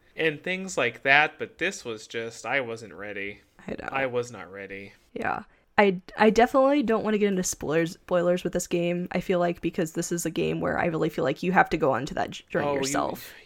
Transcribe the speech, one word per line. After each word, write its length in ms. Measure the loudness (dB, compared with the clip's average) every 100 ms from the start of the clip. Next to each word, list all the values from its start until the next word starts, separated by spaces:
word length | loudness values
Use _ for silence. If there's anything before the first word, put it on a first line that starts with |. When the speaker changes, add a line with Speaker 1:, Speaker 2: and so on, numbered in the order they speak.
| _ -2
Speaker 1:
and 260 | -2 -2
things 340 | -6 -6 -4 -2
like 240 | -2 0
that, 360 | 4 6 4 -2
but 200 | -12 -4
this 260 | -6 -4
was 220 | -10 -10 -10
just, 400 | -8 -8 -10 -4
I 140 | -2
wasn't 320 | -2 -8 -12
ready. 460 | -12 -10 -8 -8 -10 _ -18 -10
Speaker 2:
I 40 |
know. 160 | -8 -6
Speaker 1:
I 160 | -4 -2
was 240 | -2 -4
not 200 | -10 -14
ready. 420 | -14 -12 -12 -14 -20 _
Speaker 2:
Yeah. 280 | -6 -4 -4 -8 _ _ 4
I, 240 | 4 4 -6 4
I 140 | 6
definitely 540 | 6 6 6 4 4
don't 180 | 2 0
wanna 160 | 0 2
get 80 | 2
into 140 | 0
spoilers, 500 | -2 -4 0 0 0
spoilers 500 | -4 0 2 4 2
with 80 | 0
this 160 | -2 0
game, 400 | 0 0 -2 -2
I 80 | -4
feel 200 | 0 2
like, 200 | 2 0
because 320 | -4 -2 -2
this 200 | -4 -4
is 120 | -4
a 60 | -2
game 300 | -2 -2 0
where 180 | -2 0
I 60 | 0
really 220 | 0 0
feel 160 | 0
like 180 | -2 0
you 80 | 2
have 180 | 4 4
to 60 | 2
go 140 | 2
onto 220 | 0 -2
that 160 | -4 -6
j-, 140 | -8 -6
journey 200 | -4 -2
Speaker 1:
Oh, 40 |
you, 40 | -2
Speaker 2:
yourself. 540 | -2 -2 -2 -6 -12 -18